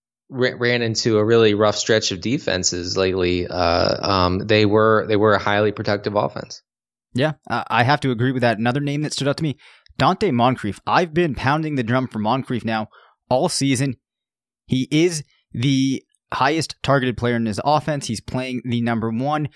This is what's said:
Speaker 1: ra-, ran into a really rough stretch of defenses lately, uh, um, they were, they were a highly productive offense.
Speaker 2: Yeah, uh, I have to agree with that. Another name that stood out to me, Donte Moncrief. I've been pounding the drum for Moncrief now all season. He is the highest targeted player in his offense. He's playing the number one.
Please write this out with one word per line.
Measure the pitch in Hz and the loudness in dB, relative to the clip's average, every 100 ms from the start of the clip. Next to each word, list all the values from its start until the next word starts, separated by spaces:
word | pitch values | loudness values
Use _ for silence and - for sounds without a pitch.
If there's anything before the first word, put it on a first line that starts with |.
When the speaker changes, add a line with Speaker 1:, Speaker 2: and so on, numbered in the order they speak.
| _ _ _ | _ _ _
Speaker 1:
ra-, | - 123 - | -2 -2 0
ran | 120 120 | -2 0
into | 117 110 120 107 | -2 -2 0 2
a | |
really | 107 117 110 | 4 4 4
rough | 104 107 104 | 4 2 2
stretch | - 110 - | 2 0 0
of | 95 | -4
defenses | 107 131 - 90 92 87 87 78 | -4 -4 -2 -2 -2 -4 -4 0
lately, | 92 92 90 90 87 | 0 2 0 0 -2
uh, | 87 87 85 - - - | -2 0 2 2 0 0
um, | 98 90 92 | 2 2 0
they | 107 107 | 2 2
were, | 104 107 110 110 95 | 4 4 4 2 2
they | 104 | 2
were | 107 | 4
a | 101 | 2
highly | 104 101 107 | 2 2 0
productive | 101 107 104 101 | -2 -2 -2 -2
offense. | 104 - - - - _ _ _ _ _ | -2 -2 -6 -14 -18 _ _ _ _ _
Speaker 2:
Yeah, | 123 151 147 - | -2 -2 -4 -6
uh, | 117 - | -6 0
I | 113 | 2
have | 120 147 | 4 2
to | 135 | 0
agree | 117 123 | 0 0
with | 127 | 2
that. | 120 107 | 0 2
Another | 120 131 | 0 -2
name | 143 143 | -2 -2
that | 151 | -4
stood | - 139 | -2 -2
out | 139 | -2
to | |
me, | 160 127 - - _ - | -2 -4 -12 -20 _ 0
Donte | 135 185 208 | 2 2 0
Moncrief. | 120 120 127 104 95 - | 2 2 2 -4 -6 0
I've | 127 175 | 0 2
been | 156 175 | 0 0
pounding | 113 127 151 156 | 0 0 0 -2
the | 143 | -2
drum | 113 127 127 | 0 0 -2
for | 110 | -4
Moncrief | 107 131 123 123 | -2 -2 -2 -6
now | 113 110 110 - _ _ _ | -2 -4 -6 -12 _ _ _
all | 127 156 | 0 0
season. | - 139 123 139 120 _ _ _ _ _ _ | 0 0 2 0 -4 _ _ _ _ _ _
He | - 127 131 | -2 -2 2
is | 151 175 160 - _ _ | 2 2 0 -8 _ _
the | 104 131 135 135 131 - _ _ | -2 0 2 2 -2 -8 _ _
highest | - 131 160 139 - | -10 -6 -6 -6 -6
targeted | - 139 127 113 | -2 0 0 -4
player | 120 120 | -4 -2
in | |
his | 113 98 | -4 -4
offense. | - 151 151 147 - | -2 -2 -2 -6 -6
He's | 107 | -10
playing | - 127 127 127 | -8 -8 -6 -8
the | 127 120 | -4 -2
number | 117 117 113 | -2 -2 -4
one. | 113 139 151 151 | -4 -2 -2 -4